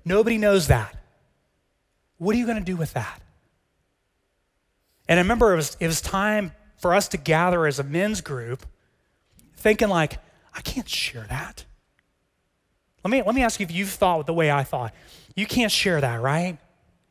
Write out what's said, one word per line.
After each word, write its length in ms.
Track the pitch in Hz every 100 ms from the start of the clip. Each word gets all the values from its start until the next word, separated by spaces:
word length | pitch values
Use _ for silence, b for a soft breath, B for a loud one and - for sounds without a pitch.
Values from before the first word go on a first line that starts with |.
nobody 320 | 165 202 226 220
knows 300 | 208 196 139
that. 280 | 123 104 - _ _ _ _ _ _ _ _ _ _ _ -
What 140 | 185
are 60 | 240
you 60 |
gonna 160 | 233 220
do 160 | 180 180
with 160 | 151
that? 280 | 123 104 - - _ _ _ _ _ _ _ _ _ _ _ _ _ _ _ _ _ -
And 100 | 175
I 20 |
remember 300 | 185 233 226
it 60 | 170
was, 180 | 143 -
it 60 | 165
was 120 | 160
time 540 | - 190 208 214 180 - _ -
for 160 | 175
us 160 | 190 -
to 80 | 170
gather 500 | 147 160 180 175 156
as 100 | 135
a 60 |
men's 380 | 139 165 208 208
group, 440 | - 131 117 131 - _ _ _ _ _ _ - _ -
thinking 320 | 214 214 214
like, 300 | 170 151 - b b b
"I 80 | -
can't 260 | - 262 -
share 380 | - - 117 110
that." 380 | 131 - - - - _ _ _ _ _ _ _ _ _ _ _ _
Let 80 | 190
me, 100 | 262
let 140 | 202
me 80 | 262
ask 160 | 233 -
you 40 |
if 60 | 170
you've 200 | 170 196
thought 340 | - 185 165
the 80 | 147
way 180 | 165 156
I 140 | 143
thought. 280 | 135 139 113 B B B B
You 120 | -
can't 260 | 214 254 214
share 300 | - 196 160
that, 180 | 131 117
right? 380 | 131 156 180 165 _ _ _ _ _